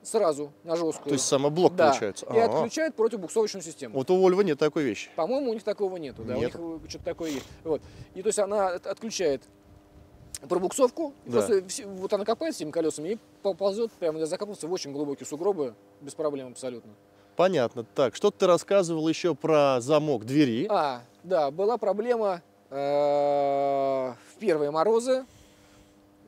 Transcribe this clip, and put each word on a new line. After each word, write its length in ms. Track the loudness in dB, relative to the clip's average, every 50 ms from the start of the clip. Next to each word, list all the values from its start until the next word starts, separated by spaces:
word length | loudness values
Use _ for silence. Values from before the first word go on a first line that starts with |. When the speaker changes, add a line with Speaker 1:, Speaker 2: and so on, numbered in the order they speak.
| -16
Speaker 1:
сразу 480 | -4 0 2 2 2 0 -2 -6 -10 -12 _ _
на 120 | -4 -2
жёсткую. 340 | 0 0 -2 -2 -4 -4 -2
Speaker 2:
То 40 | -2
есть 120 | 0 0
самоблок 500 | 2 2 2 2 2 2 6 4 4 6
Speaker 1:
Да. 140 | 6 4 4
Speaker 2:
получается? 360 | 4 2 0 -4 -6 -8 -8
Speaker 1:
И 120 | 0 2
Speaker 2:
А-а. 80 | 4 4
Speaker 1:
отключает 500 | 4 2 0 -2 -2 -2 -2 -2 -2 0
противобуксовочную 680 | 0 -2 0 0 -4 -8 -4 0 0 0 0 -2 -10 -12
систему. 320 | -14 -14 -12 -14 -6 -4
Speaker 2:
Вот 140 | -4 2 2
у 60 | 4
Вольво 240 | 6 6 6 6 4
нет 160 | 2 2 2 2
такой 240 | 2 2 2 2 0
вещи. 260 | 0 -2 -4 -8 -10 -4
Speaker 1:
По-моему, 360 | -4 -2 -2 -2 -2 -2 -4
у 20 | -6
них 100 | -4 -4
такого 340 | -6 -4 -2 -4 -4 -4
нету, 260 | -6 -10 -10 -12 -12 -8
да, 120 | -6 -4
у 40 | -2
Speaker 2:
Нет. 140 | -2 -4 -4
Speaker 1:
них, 20 | -6
э, 200 | -10 -10 -10 -12 -14 -14
что-то 160 | -16 -10 -8
такое 240 | -8 -8 -6 -6 -6
есть. 140 | -6 -6 -8 -12 -20 -14 -6
Вот. 180 | -4 -4 -4 -4 -12 -20 -20 -20 -18 -16
И 60 | -4
то 60 | -4
есть 120 | -2 0 0
она 300 | -2 0 0 0 0 0
от-, 180 | -2 -4 -8
отключает 540 | -10 -10 -8 -8 -10 -4 -2 0 0 0 -2 -6 -16 _ _ _ -20 -20 -20 _ _ -20 -20 -20 -20 -20 -20 -20 -18 -16 -16 -6 -4
пробуксовку, 640 | -2 -2 -2 -2 0 2 0 0 0 -4 -8 -8 -8 -14 -12
и 40 | -2
Speaker 2:
Да. 80 | 0 0
Speaker 1:
просто 120 | 2 2 0 0 0
вс-, 180 | -4 -12 -12 -10
вот 260 | -12 -12 -10 -6 -4 -2
она 120 | -2 0
копает 300 | -2 -2 -2 -2 -6 -6
всеми 160 | -6 -10 -6
колёсами 380 | -4 -2 -2 -2 -2 -4 -6 -8
и 80 | -8 -8 -10 _ _ _ -4
поползёт 480 | -4 -4 0 -2 -2 0 -2 -6 -6 -6
прямо 240 | -4 -4 -4 -2
для 80 | -2 -4
закапываться 400 | -4 -4 -6 -6 -10 -10 -10 -6
в 60 | -6 -6
очень 180 | -6 -6 -8
глубокие 340 | -6 -6 -4 -6 -6 -8 -8
сугробы, 480 | -12 -10 -4 -2 -2 0 0 -4 -6 -6 -12 -20 _ _ _
без 120 | -18 -18 -10
проблем 320 | -4 -4 -4 -4 -4 -10 -12
абсолютно. 400 | -14 -10 -10 -10 -10 -10 -16 -20 -20 _ _ _ _ _ _ _ 2
Speaker 2:
Понятно. 500 | 2 4 4 4 4 2 2 0 -6 -10 -6 0
Так, 200 | 2 2 2 2
что 140 | 2 0 0
ты 160 | 2 4 4
рассказывал 640 | 6 6 4 4 2 2 4 4 2 -2 0 0
ещё 280 | 0 0 0 0 -2 -2
про 440 | 0 2 4 4 6 6 6 4 2
замок 460 | 2 4 2 2 4 2 -2 -2 -2
двери? 420 | 0 4 4 4 4 4 0 0 0
Speaker 1:
А, 320 | 0 0 0 0 -2 -6 -12 -20 _ _ -6
да, 260 | -2 0 2 2 0
была 280 | 0 0 0 0 0
проблема, 640 | 0 0 -2 -2 -2 0 0 0 0 0 -2 -2 -4 -8 _ _ _ _ _
э, 1400 | -8 -4 -2 0 2 2 2 4 2 2 2 2 2 2 2 2 2 2 0 0 0 0 0 0 0 -2 -4 -6 -8 -12 -20 -20 -16
в 40 | -4
первые 320 | 0 0 0 2 0 0
морозы. 540 | 0 2 2 4 2 2 2 0 -2 -2 -2 -10 -20 -20 -20 -20 -20 _ -20 -20 -20 -20 -20 _ _ _ _ _ _ _ -20